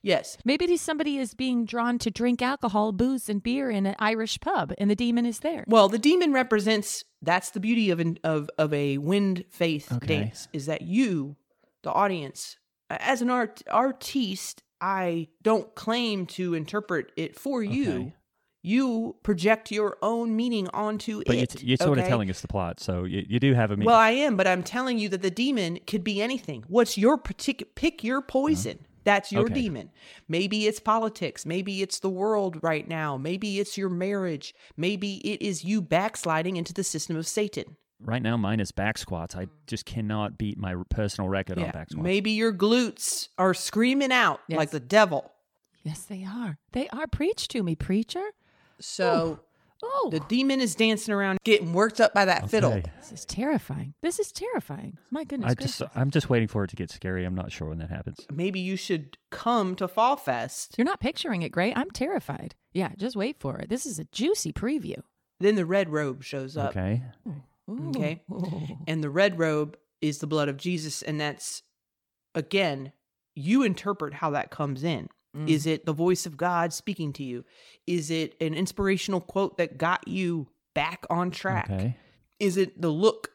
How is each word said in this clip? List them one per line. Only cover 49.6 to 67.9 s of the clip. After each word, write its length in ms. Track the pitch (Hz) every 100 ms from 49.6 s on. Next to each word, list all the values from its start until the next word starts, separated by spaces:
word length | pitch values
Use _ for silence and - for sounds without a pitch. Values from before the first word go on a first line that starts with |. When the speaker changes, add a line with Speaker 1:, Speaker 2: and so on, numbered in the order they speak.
| _ _
Speaker 2:
Oh. 260 | - 554 370
Speaker 1:
The 80 | 160
demon 400 | 143 233 269 269
is 140 | 240
dancing 380 | 156 220 214 220
around, 260 | 202 196 190
getting 280 | - 208 170
worked 280 | 170 220 220
up 140 | 220
by 100 | -
that 240 | 190 175 101
fiddle. 220 | 220 170
Speaker 3:
Okay. 180 | 104 80 -
Speaker 2:
This 120 | -
is 120 | -
terrifying. 680 | - - 269 285 - 143 131 -
This 160 | 330 349
is 100 | 403
terrifying. 640 | - 440 453 - 139 - - _
My 140 | 285
goodness 260 | 302 277 120
Speaker 3:
I 40 |
just, 240 | - 139 -
Speaker 2:
gracious. 180 | - -
Speaker 3:
I'm 140 | 135
just 180 | 151 -
waiting 180 | 120 110
for 160 | 107
it 60 | 98
to 60 | -
get 140 | 87
scary. 340 | - 92 92
I'm 100 | 90
not 160 | 90 90
sure 160 | - 78
when 100 | 82
that 120 | 80
happens. 260 | 80 - - -
Speaker 1:
Maybe 280 | 143 185 190
you 160 | 185 190
should 420 | - 170 139 - _
come 440 | - 233 240 190 185
to 120 | 185
Fall 280 | - 240 285
Fest. 580 | - 120 120 - - -
Speaker 2:
You're 60 |
not 160 | 269 392
picturing 420 | 247 - 330 190
it, 80 | 160
Gray. 220 | - 196
I'm 160 | - 381
terrified. 640 | - 277 392 - - 165 - _
Yeah, 180 | 175 180 180
just 200 | 233 226
wait 240 | 220 294
for 180 | 139 123
it. 100 | -
This 160 | 247 277
is 120 | 160
a 60 |
juicy 480 | 156 - 277 427 160
preview. 500 | - 226 294 - - - _ _ _
Speaker 1:
Then 160 | 196 208
the 100 | 165
red 240 | 196 180
robe 320 | 151 147 131
shows 340 | 131 139 135 156
up. 140 | 139
Speaker 3:
Okay. 320 | 101 92 120 127 - 233 143 - _ -
Speaker 2:
Ooh. 200 | 233 320